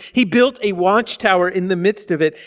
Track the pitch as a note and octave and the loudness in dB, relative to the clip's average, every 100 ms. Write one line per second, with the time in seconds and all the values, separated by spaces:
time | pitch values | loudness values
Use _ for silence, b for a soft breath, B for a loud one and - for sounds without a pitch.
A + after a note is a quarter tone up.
0 | B - G#3+ A#3 C4 B3+ G#3 F3+ F3+ G#3+ | B -2 0 2 2 0 -4 0 2 2
1 | A3+ - G#3+ F#3 F3+ F#3 F3+ F3+ F#3 G#3 | 0 -2 0 2 0 -2 -2 0 0 -2
2 | - D#3+ D#3 D3+ | -4 -2 -2 -4